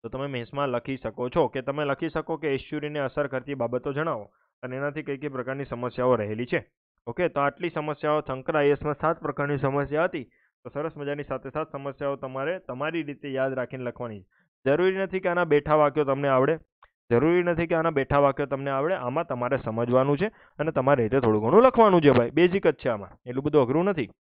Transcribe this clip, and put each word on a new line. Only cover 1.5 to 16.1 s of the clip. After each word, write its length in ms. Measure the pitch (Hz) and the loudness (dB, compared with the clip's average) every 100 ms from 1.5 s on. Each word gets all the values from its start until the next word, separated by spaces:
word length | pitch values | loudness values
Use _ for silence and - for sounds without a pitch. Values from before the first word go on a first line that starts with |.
| 139 | 0
તમે 240 | 123 139 147 | -6 -4 -2
લખી 240 | 139 165 | -2 -4
શકો 280 | 160 151 160 | -4 -6 -6
કે 160 | 156 | -2
એસ્ચ્યુરીને 460 | 135 - 151 147 147 | -4 -4 -8 -6 -4
અસર 280 | 135 - 143 | -4 -2 -4
કરતી 260 | 131 123 | -4 -6
બાબતો 400 | 139 117 123 143 | -4 -2 -2 -4
જણાવો 380 | 139 165 123 101 _ _ _ | -4 -4 -4 -8 _ _ _
અને 140 | 127 131 | -10 -6
એનાથી 260 | 143 143 | -6 -6
કઈ 140 | 143 139 | -8 -8
કઈ 100 | 143 | -6
પ્રકારની 380 | 131 123 135 135 | -6 -6 -6 -8
સમસ્યાઓ 500 | 120 123 120 127 120 | -6 -6 -2 2 2
રહેલી 300 | 104 110 123 | 0 -6 -4
છે. 260 | 170 - _ _ _ - | -4 -4 _ _ _ -12
ઓકે, 220 | 123 175 | -4 -2
તો 100 | 147 | 0
આટલી 300 | 143 - 175 | -2 -2 -6
સમસ્યાઓ 520 | 160 151 147 151 151 | -6 -6 -4 -2 -2
શંકર 360 | - 131 131 156 | -2 -8 -2 2
આઈએએસમાં 380 | 143 143 147 143 | 4 2 0 -2
સાત 180 | 156 165 | -2 -2
પ્રકારની 380 | 151 135 143 143 | -4 -4 -2 0
સમસ્યા 460 | 139 139 135 151 | 0 0 -2 0
હતી, 200 | 180 165 117 _ _ _ | -2 -2 -12 _ _ _
તો 60 | 156 | -12
સરસ 280 | 143 160 147 | -8 -8 -8
મજાની 260 | 143 147 | -8 -6
સાથે 260 | 143 131 135 | -6 -8 -6
સાત 220 | 151 156 | -8 -8
સમસ્યાઓ 440 | 143 139 131 143 139 | -8 -10 -6 -6 -4
તમારે 440 | 135 131 143 185 | -6 -6 -6 -6
તમારી 440 | - 127 151 165 | -8 -6 -4 -4
રીતે 260 | 147 143 143 | -6 -10 -6
યાદ 240 | 131 135 | -2 -2
રાખીને 300 | 131 123 131 | -2 -6 -6
લખવાની. 420 | 123 - 120 104 95 _ _ _ 131 | -10 -8 -10 -10 -18 _ _ _ 0
જરૂરી 320 | 151 185 190 | 2 2 0
નથી 220 | 190 190 | -4 -2
કે 100 | 180 | -2
આના 140 | 175 | 0
બેઠા 320 | 170 147 143 151 | 4 2 4 4
વાક્યો 280 | 147 147 | 4 2
તમને 240 | 143 | 0